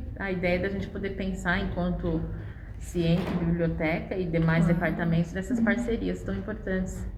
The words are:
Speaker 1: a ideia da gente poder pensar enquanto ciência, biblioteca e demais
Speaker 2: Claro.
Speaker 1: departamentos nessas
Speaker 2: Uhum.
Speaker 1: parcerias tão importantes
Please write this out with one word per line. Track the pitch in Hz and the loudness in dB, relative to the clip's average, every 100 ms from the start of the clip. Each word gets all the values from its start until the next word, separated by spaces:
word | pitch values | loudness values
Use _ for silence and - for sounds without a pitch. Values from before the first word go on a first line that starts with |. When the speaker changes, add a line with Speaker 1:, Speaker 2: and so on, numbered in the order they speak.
| - - | -6 -6
Speaker 1:
a | 196 | -4
ideia | 185 175 180 | 0 2 2
da | 196 | 0
gente | 196 190 | -2 -4
poder | 202 190 | -4 -6
pensar | 190 190 185 180 185 | -2 -4 -2 0 2
enquanto | 190 185 180 170 175 160 160 - - - - - | 0 0 0 0 0 0 -2 -6 -8 -12 -12 -10
ciência, | - 175 165 170 - 180 | -4 0 4 4 2 0
biblioteca | 170 170 165 160 156 170 - 190 | 2 2 2 2 0 0 -2 -2
e | |
demais | 175 165 160 165 | 0 2 4 6
Speaker 2:
Claro. | 170 170 | 4 4
Speaker 1:
departamentos | 165 165 170 165 170 | 2 0 2 2 2
nessas | 190 185 240 | -2 -2 2
Speaker 2:
Uhum. | |
Speaker 1:
parcerias | 226 - - 220 185 185 | 2 2 0 0 -2 -2
tão | - | -4
importantes | 196 196 208 196 185 185 - - | -4 -4 -6 -2 -2 -2 -4 -6